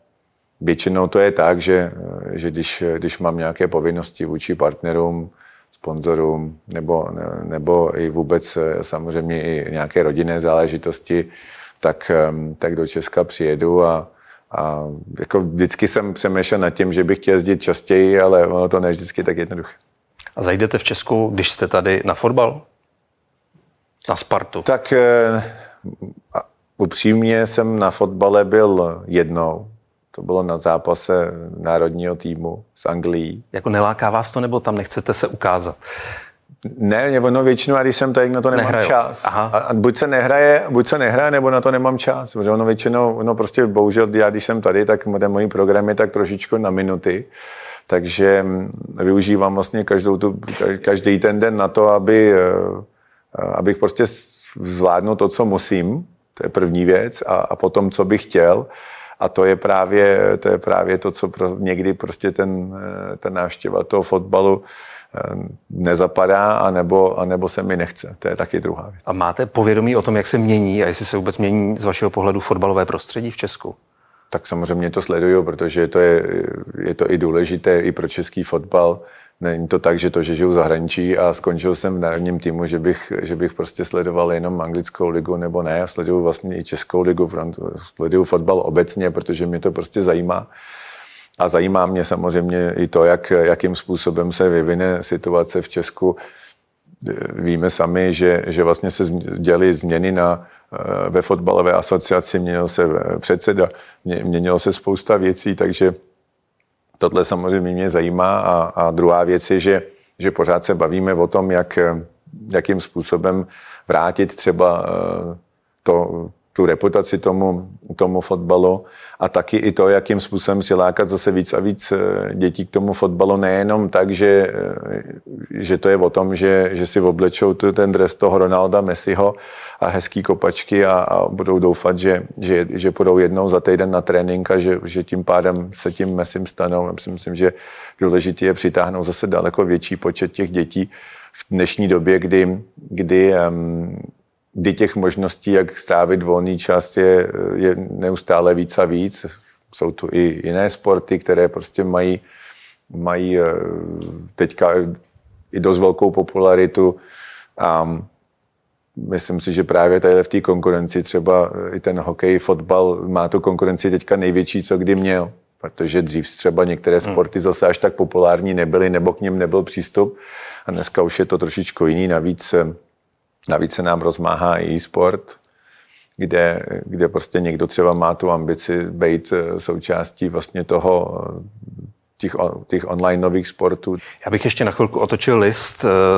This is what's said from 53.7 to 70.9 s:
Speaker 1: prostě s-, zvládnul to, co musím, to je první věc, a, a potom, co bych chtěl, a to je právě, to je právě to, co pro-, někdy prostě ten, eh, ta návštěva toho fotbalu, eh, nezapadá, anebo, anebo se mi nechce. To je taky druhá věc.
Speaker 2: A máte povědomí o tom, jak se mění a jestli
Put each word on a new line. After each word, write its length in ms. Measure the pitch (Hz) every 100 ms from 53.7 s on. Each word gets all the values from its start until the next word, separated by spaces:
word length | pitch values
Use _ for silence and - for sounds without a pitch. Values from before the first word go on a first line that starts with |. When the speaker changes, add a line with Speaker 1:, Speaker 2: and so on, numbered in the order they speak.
| -
Speaker 1:
prostě 300 | 104 - 113
s-, 320 | - - - - -
zvládnul 560 | 90 90 90 87 104 104
to, 120 | 98
co 160 | - 110
musím, 600 | 95 - 95 87 143 - _ _
to 120 | - -
je 40 |
první 360 | 95 87 87 90
věc, 360 | 92 120 - -
a, 60 | 92
a 200 | - -
potom, 360 | 92 104 98
co 140 | - 92
bych 180 | 104
chtěl, 420 | - 90 85 104 - - - - - -
a 100 | -
to 160 | - 95
je 100 | 95
právě, 800 | 98 95 92 101 101 98 101 98
to 120 | 98
je 80 | 90
právě 400 | 98 92 90 92
to, 140 | 98
co 160 | - 92
pro-, 260 | - 92 95
někdy 340 | 95 90 95
prostě 380 | 92 - - 98
ten, 440 | 90 95 92 92 95 95 95 95
eh, 40 | 95
ta 120 | 98
návštěva 540 | 92 90 - 101 95
toho 200 | - 101
fotbalu, 600 | 90 95 92 95 98 95 - - - - - -
eh, 40 | - 95 92 - -
nezapadá, 800 | 92 87 85 92 - 92 98 104
anebo, 640 | 110 98 90 87 95 92 -
anebo 300 | 90 92 92
se 140 | -
mi 140 | 95 90
nechce. 380 | 85 - 92 92
To 80 | 92
je 80 | 85
taky 240 | 87 87
druhá 300 | 87 82 98
věc. 120 | 95 -
Speaker 2:
A 80 |
máte 320 | 92 87 - 117
povědomí 500 | 117 107 107 117 120
o 60 |
tom, 140 | 113 107
jak 120 | -
se 100 | 123
mění 460 | 110 107 98 101
a 40 |
jestli 180 | 90